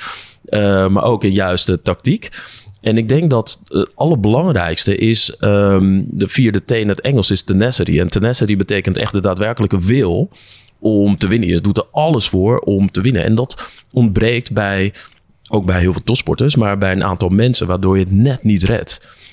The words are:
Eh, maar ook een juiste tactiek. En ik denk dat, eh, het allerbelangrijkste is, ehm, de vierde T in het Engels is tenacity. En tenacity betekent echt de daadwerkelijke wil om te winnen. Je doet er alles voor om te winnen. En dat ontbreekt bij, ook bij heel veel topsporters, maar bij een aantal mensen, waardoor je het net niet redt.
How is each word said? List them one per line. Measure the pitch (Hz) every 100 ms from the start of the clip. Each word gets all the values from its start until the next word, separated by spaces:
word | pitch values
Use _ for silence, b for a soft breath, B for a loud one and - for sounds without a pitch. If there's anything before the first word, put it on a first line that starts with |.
| B B B B -
Eh, | 104 101 98 95
maar | 98
ook | 120 110
een | 101
juiste | 98 95 90 - 90
tactiek. | - 87 127 220 - B B B B -
En | - 120
ik | 113
denk | 143 170
dat, | 120 - - -
eh, | -
het | - -
allerbelangrijkste | 160 139 104 120 180 110 85 80 - 98
is, | 110 113 - -
ehm, | 104 101 101 95 95 95 -
de | 92 98
vierde | - 117 101 -
T |
in | 113 104
het | 95
Engels | - 135 -
is | 95
tenacity. | - 95 120 127 87 78
En | 87
tenacity | 98 110 123 104 101
betekent | 95 101 98 92
echt | 104
de | 101
daadwerkelijke | 95 90 107 120 104 95
wil | 92 131 95 85 175 B B B B _
om | 110 104 101 101
te | 95
winnen. | 113 90
Je | 85
doet | 101 92
er | -
alles | 147 160 131 -
voor | 95 101 123
om | - 98 98
te | -
winnen. | 117 104
En | - 110
dat | 135 - - - _
ontbreekt | 127 113 95 113 120 -
bij, | 104 101 98 98 B B B _ _ -
ook | 107 92
bij | 92
heel | 90
veel | -
topsporters, | - 110 - - 139 143
maar | 104 101
bij | 95
een | 95
aantal | 98 87 90
mensen, | 98 123 127 87
waardoor | 92 95 95
je |
het | 92
net | 98 135 127
niet | 110 98
redt. | 95 113 - - B B B